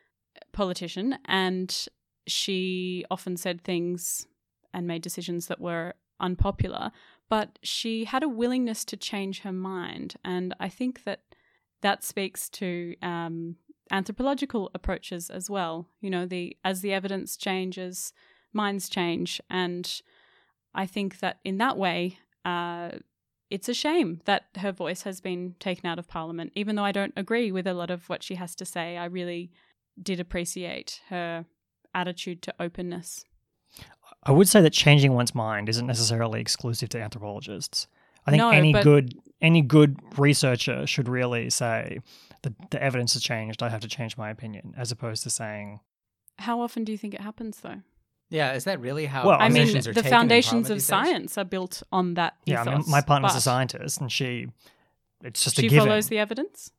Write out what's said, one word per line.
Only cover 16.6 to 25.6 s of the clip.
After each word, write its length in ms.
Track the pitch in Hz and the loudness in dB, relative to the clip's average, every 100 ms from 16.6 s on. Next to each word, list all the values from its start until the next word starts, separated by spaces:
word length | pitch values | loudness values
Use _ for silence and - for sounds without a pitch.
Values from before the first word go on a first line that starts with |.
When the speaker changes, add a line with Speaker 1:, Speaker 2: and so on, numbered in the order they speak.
Speaker 1:
as 160 | 190 185 | -6 -4
the 120 | 196 | -4
evidence 440 | 190 196 196 - - | -4 -4 -6 -8 -6
changes, 760 | 196 185 185 185 180 185 - - _ _ _ | -4 -4 -4 -8 -10 -10 -12 -14 _ _ _
minds 360 | 214 202 196 - | -4 -2 -2 -4
change. 520 | - 175 170 175 - - | -2 -2 -2 -4 -8 -6
And 500 | 185 180 180 175 - - _ _ _ _ _ _ | -4 -2 -4 -6 -10 -12 _ _ _ _ _ _
I 120 | - 190 | -6 -4
think 320 | 208 196 - | -4 -4 -4
that 200 | 190 - | -6 -4
in 140 | 196 190 | -6 -2
that 180 | 254 - | 0 0
way, 420 | 185 175 180 - _ _ | 0 0 -2 -6 _ _
uh, 460 | 180 175 175 170 170 - - _ _ _ - | -6 -4 -4 -8 -10 -12 -18 _ _ _ -10
it's 180 | 196 - | -8 -4
a 60 | |
shame 460 | 240 208 349 190 165 | -2 0 2 2 -2
that 200 | - 196 - 190 | 0 -2 -2 -8
her 140 | 196 | -6
voice 300 | 190 165 185 | -4 -4 -6
has 180 | 202 185 | -8 -8
been 360 | 190 180 180 | -6 -6 -8
taken 280 | 175 | -8